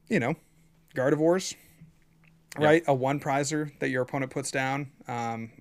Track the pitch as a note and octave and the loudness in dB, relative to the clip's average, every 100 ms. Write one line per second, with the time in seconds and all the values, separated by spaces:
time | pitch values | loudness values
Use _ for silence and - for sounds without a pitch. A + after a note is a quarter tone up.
0 | - G#3 A#2+ - _ _ _ _ _ - | -2 0 0 -2 _ _ _ _ _ -2
1 | C#3 D3 D#3+ F#3 F#3 - - - - _ | 2 4 4 2 0 -12 -18 -20 -20 _
2 | _ _ _ _ - - D3+ D#3+ D#3+ C3+ | _ _ _ _ -14 2 4 4 4 0
3 | C3 C#3+ D3+ C#3 C#3 D3+ D3+ - C#3 C3 | 0 -2 -2 -2 -2 -4 -6 -4 -4 -2
4 | B2 C#3+ C3 C#3+ C3 C#3 C3 C#3 C#3 - | -2 -4 -4 -6 -6 -4 -2 -4 -6 -14
5 | - A#2+ A#2 A2+ A2+ - | -10 -6 -6 -6 -10 -14